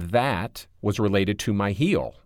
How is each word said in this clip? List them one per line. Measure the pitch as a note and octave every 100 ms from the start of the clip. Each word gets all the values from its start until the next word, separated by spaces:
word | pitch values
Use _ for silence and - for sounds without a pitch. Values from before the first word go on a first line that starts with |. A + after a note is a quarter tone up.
| E2+
that | A#2 C3+ F#2+ A2+ - - _
was | G#2+ G2+
related | G#2 G2 F#2+ G2+
to | -
my | G2+ G2+
heel | G2 D#3+ A#2 B1+ -